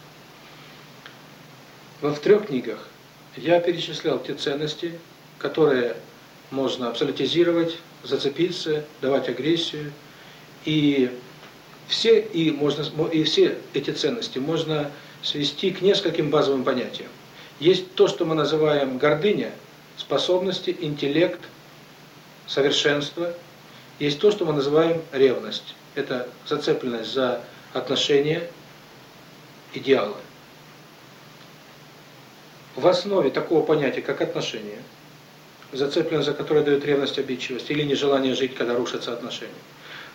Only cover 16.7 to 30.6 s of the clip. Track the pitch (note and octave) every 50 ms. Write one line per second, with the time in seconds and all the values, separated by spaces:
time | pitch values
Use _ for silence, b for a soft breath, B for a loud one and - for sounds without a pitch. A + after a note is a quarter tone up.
16.7 | B2+ B2 G#2+ G#2 - - - - - - - - B B B B B - C#3+ F3
17.7 | F#3 F3+ - - - - G3+ - - - E3+ D#3+ D#3+ D#3 C#3+ C3+ D#3 D3+ D#3 D3+
18.7 | D3 C#3+ C#3 C3 B2+ B2 D3 D3 D3+ D#3 F3+ G#3+ F#3 C#3 A2+ G#2 - - - -
19.7 | - - - - - - - - C#3+ C#3 - F3+ F3+ F3+ F#3+ F#3+ F3 - - F#3
20.7 | F3 - D#3+ D3 D3 - C#3+ C#3 C#3+ D#3+ F3+ F3 - - - - - - - -
21.7 | - - - - - - - - - - - - - - - - - C#3 C#3 C#3
22.7 | C#3+ - - D3 C#3+ D3 D3 - - E3+ E3+ F3 - - - - - - - B
23.7 | B B B B - - D3 C#3+ D3 - G#3 G#3 G3+ - F3 D#3 D3 C#3+ C3+ C#3+
24.7 | D3 D#3+ E3 E3 E3 D#3+ - - C#3 C3 C3+ B2+ A2+ G#2+ G#2+ G#2+ - - - -
25.7 | - - - - - C#3+ C3+ - C3 B2 - - - - - - D3+ D3 - E3
26.7 | C#3+ - C3 B2 A#2+ A2+ A2 - B2+ C3+ B2+ B2 A#2+ A#2+ B B B B B B
27.7 | - B2+ - - C3 A2+ - - D3 C#3 D3 D3+ E3 E3+ E3+ - - - - -
28.7 | - - - - - - - - - - - - - - - - - - - -
29.7 | - C3+ - C3+ C3 A2+ - - - - - - - - - - - -